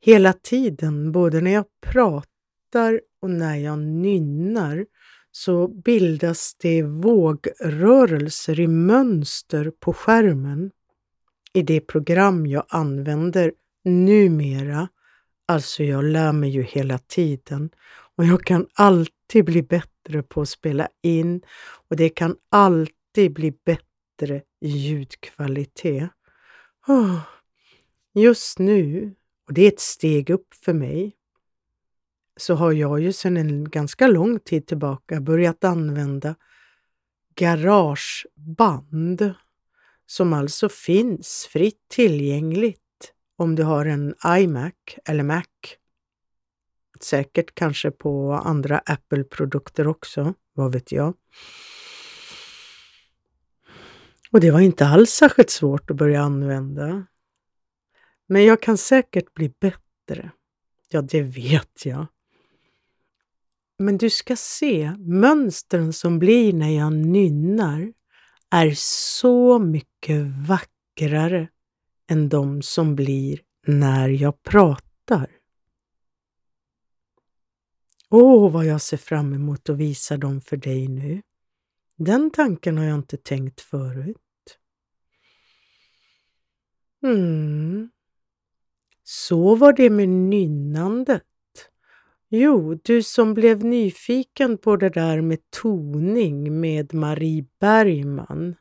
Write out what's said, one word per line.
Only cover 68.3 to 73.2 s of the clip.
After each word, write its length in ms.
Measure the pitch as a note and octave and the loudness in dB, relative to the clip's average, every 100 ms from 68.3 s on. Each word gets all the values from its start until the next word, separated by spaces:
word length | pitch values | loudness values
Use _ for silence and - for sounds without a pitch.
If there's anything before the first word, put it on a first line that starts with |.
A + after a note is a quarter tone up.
| _ _ | _ _
är 220 | F3 D#3+ D3 | 0 0 0
så 800 | - - - - B3 B3 B3 A#3+ | -6 -8 -8 0 2 4 6 4
mycket 680 | F#3 D#3 - _ - D3+ C#3+ C3+ D3 | 2 -2 -6 _ -4 -4 -4 -8 -2
vackrare 1000 | F#3 - _ _ - D3+ D3+ D#3+ F3+ E3 _ _ _ _ _ _ | -2 -4 _ _ -8 -4 -2 -2 -4 -6 _ _ _ _ _ _
än 200 | D#3 D3 | -2 0
de 340 | D3 C#3 C#3+ | -2 -2 -6
som 340 | - - D#3+ C#3+ | -8 -4 -2 -2
blir 440 | C#3 C3+ | -2 -4